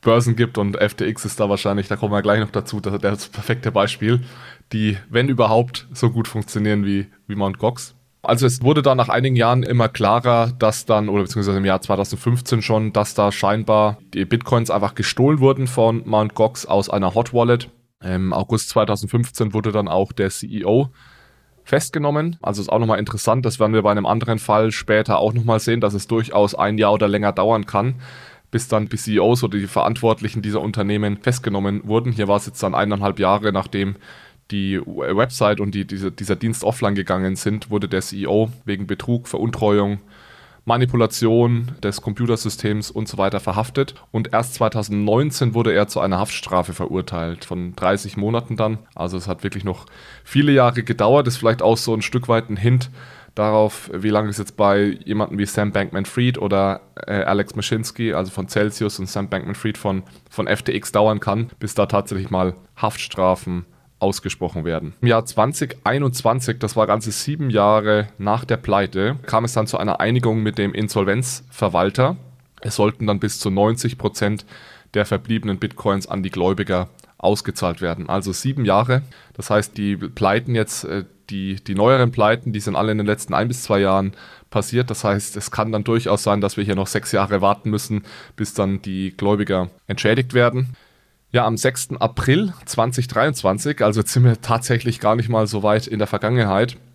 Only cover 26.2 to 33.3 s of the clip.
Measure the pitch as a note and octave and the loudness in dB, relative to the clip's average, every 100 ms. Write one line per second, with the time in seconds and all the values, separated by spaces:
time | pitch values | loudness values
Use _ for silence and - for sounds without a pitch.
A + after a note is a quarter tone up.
26.2 | A2+ - G#2 - G2+ G#2+ G#2+ G#2 G#2+ G2+ | 0 2 2 2 0 2 4 4 2 2
27.2 | G#2 F#2+ G2 A2+ G2 G2+ A#2 B2+ - - | 0 2 2 2 2 0 0 -4 -10 -20
28.2 | - - _ A#2 - A2 G#2 G#2+ - G#2 | -20 -20 _ -6 0 -2 -2 -6 0 2
29.2 | F#2+ - B2 G2+ G2 - - A#2 A#2 A2 | 4 4 0 -2 -2 0 0 2 0 0
30.2 | G#2+ - G#2 G#2 F2+ G#2+ G2+ G#2 G#2 G2+ | -2 -6 -4 -4 -4 -4 -2 0 -2 -2
31.2 | - B2 A#2+ G2 G2+ G2+ - A2 A#2+ A2+ | -2 -2 -2 -2 -2 -4 0 0 0 -2
32.2 | G2+ G2+ - - G2 C#2 G#2 G#2 G2+ F#2+ | 2 2 0 -4 -2 0 0 0 -2 0
33.2 | F#2+ | 2